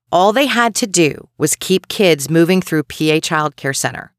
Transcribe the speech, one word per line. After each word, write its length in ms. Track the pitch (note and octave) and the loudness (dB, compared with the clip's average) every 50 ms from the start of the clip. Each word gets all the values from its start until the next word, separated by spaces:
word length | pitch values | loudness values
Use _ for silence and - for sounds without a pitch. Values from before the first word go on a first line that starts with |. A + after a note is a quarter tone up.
| _ _ | _ _
All 200 | - E3+ F#3 G#3 | 2 2 4 4
they 140 | G#3+ B3+ D4 | 4 2 0
had 280 | C4 A3 A#3 A#3+ A#3 G3+ | 0 0 0 0 0 -2
to 120 | - - G3+ | -2 -6 -2
do 400 | F3+ F3+ E3 C#3+ - - - _ _ - | 0 2 2 2 0 -4 -12 _ _ -4
was 200 | C3+ D3+ - - | -2 -2 -2 -4
keep 320 | - - F#3 F3 - _ | -2 0 0 -2 0 _
kids 400 | - - G#3+ F#3+ - D3 C3+ C3+ | -2 0 2 2 2 2 0 0
moving 320 | D#3+ E3 E3+ E3 F#3 F#3 | 2 2 4 4 2 0
through 220 | F3+ - E3 D#3 C#3+ | 0 -2 -4 -4 -4
P 280 | - - - D#3 D#3 | -6 -6 -4 -2 0
A 80 | D3+ D#3+ | 0 0
Child 380 | D#3 - E3+ D#3 D3+ D3+ - - | 0 -2 -2 -2 -2 -4 -6 -6
Care 160 | - C3+ C#3 | -6 -6 -4
Center. 400 | - - B2 - E2 - - _ | -4 -4 -4 -6 -6 -12 -16 _